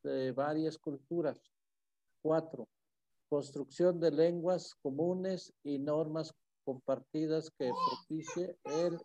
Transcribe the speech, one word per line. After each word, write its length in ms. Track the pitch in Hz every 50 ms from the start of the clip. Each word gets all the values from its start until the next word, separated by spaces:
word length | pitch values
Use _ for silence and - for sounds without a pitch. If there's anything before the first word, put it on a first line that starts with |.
de 300 | - 143 135 135 131 131
varias 480 | 123 127 139 147 156 156 156 160 156 -
culturas. 600 | - 160 143 135 - - 170 170 156 143 117 - _ _ _ _ _ _ _ _ _ _ _ _ _ _ _ _ -
Cuatro, 440 | 156 156 160 160 160 - 123 113 - _ _ _ _ _ _ _ _ _ _ _ -
construcción 680 | 151 143 135 135 - 143 139 - - - 175 180 180 170
de 100 | 165 165
lenguas 640 | 143 147 165 170 175 175 165 180 185 165 - - - _
comunes 720 | - 143 135 143 165 175 180 185 185 190 185 175 - - - _ -
y 140 | 143 143
normas 560 | 139 139 151 151 156 160 156 156 160 156 156 - _ _ _ _ _ -
compartidas 840 | - 131 135 - - 135 135 - _ - 156 156 156 156 160 151 156 -
que 140 | - 135 127 - - -
propicie 680 | - - - - - - 311 - - 494 - 180 185 - _ -
el 360 | - 147 160 175 175 165 165 -